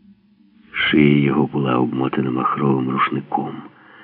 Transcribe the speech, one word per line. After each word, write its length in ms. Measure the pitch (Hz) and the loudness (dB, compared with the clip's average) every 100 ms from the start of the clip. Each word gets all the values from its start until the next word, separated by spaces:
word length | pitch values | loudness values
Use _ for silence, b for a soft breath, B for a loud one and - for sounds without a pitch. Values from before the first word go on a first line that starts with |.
| - _ _ _ _ _ - | -20 _ _ _ _ _ -12
Шия 460 | - - 78 73 71 | -4 2 4 6 4
його 280 | 71 69 67 | 2 2 0
була 320 | 73 67 62 | -2 0 0
обмотана 520 | 62 65 65 - 65 | 0 -2 -2 -2 -2
махровим 600 | 64 64 69 71 67 64 | -2 -2 0 0 0 -2
рушником. 720 | 65 - 67 - - - - - b b b | -2 -2 -4 -4 -6 -6 -10 -16 b b b